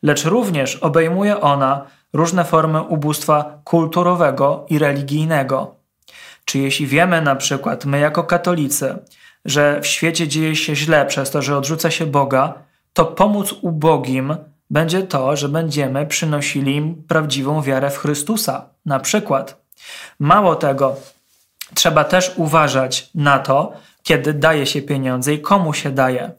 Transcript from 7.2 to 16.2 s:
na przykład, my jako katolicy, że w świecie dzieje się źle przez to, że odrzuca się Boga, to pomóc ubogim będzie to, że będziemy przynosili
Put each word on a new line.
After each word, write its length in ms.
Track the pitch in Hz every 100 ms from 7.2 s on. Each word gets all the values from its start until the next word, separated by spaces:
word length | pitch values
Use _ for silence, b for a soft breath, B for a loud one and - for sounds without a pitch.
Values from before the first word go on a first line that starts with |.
na 140 | 151 135
przykład, 500 | - 139 143 131 143
my 140 | 143
jako 240 | 147 151
katolicy, 760 | 165 175 175 175 139 - 135 - - b b b -
że 360 | 139 147 147
w 60 | -
świecie 400 | - 160 160 165
dzieje 280 | 147 160 151
się 200 | - 147
źle 300 | 151 156 139
przez 260 | - 131
to, 100 | 151
że 160 | 131 143
odrzuca 340 | 135 160 165
się 140 | 151 160
Boga, 480 | 143 135 131 139 - B B B
to 120 | - 165
pomóc 500 | 165 202 202 196 -
ubogim 720 | 180 156 160 147 127 131 135 160 - _ _
będzie 340 | 147 165 180
to, 320 | 190 143 131 147
że 140 | 143
będziemy 560 | 151 165 143 135 131 147
przynosili 720 | -